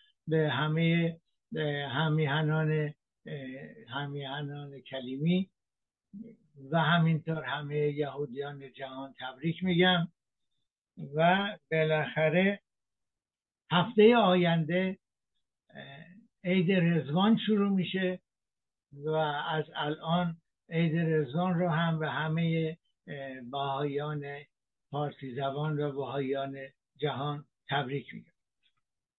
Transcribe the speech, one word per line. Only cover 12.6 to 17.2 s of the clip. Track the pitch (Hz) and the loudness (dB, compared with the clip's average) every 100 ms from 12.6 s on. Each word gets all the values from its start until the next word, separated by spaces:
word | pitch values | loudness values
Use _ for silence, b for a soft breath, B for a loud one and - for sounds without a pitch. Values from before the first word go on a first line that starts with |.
| _ _ _ _ _ _ _ _ _ _ - | _ _ _ _ _ _ _ _ _ _ 0
هفته | 175 208 214 220 240 | 0 4 6 8 8
آینده، | 190 185 170 165 151 180 185 190 _ _ _ _ _ _ _ | 6 6 4 4 2 0 0 -4 _ _ _ _ _ _ _
اه، | 139 135 139 - 196 - _ | -20 -18 -18 -20 -20 -20 _
عید | 180 185 175 | 0 2 4
رضوان | 185 170 170 131 170 | 4 4 2 0 2